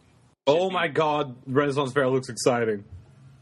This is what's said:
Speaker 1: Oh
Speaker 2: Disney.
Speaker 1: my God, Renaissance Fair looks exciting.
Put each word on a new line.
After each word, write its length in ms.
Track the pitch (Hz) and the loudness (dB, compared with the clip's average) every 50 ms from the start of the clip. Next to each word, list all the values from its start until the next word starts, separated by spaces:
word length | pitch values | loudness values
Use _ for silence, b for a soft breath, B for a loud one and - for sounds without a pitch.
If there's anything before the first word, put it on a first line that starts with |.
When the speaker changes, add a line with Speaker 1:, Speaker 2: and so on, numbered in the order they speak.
| _ _ _ _ _ _ _ _ - | _ _ _ _ _ _ _ _ 2
Speaker 1:
Oh 80 | 135 147 170 185 | 2 2 4 2
Speaker 2:
Disney. 80 | 190 180 | 0 0
Speaker 1:
my 140 | 175 170 | 0 -2
God, 480 | 160 131 160 160 151 147 147 147 135 120 - - | 0 0 0 0 2 0 -2 -2 -4 -8 -14 -8
Renaissance 460 | 135 127 143 143 143 131 139 143 127 127 | -2 0 0 2 2 0 -2 -2 -2 0
Fair 160 | 147 135 127 | 0 2 2
looks 200 | 131 131 131 - | 0 0 -2 -6
exciting. 540 | 110 - - - 120 120 117 110 107 101 101 - - - - - - - - - - - | -4 0 0 2 2 2 0 -2 -4 -4 -8 -14 -20 -20 -20 -20 -20 -20 -20 -20 -20 -20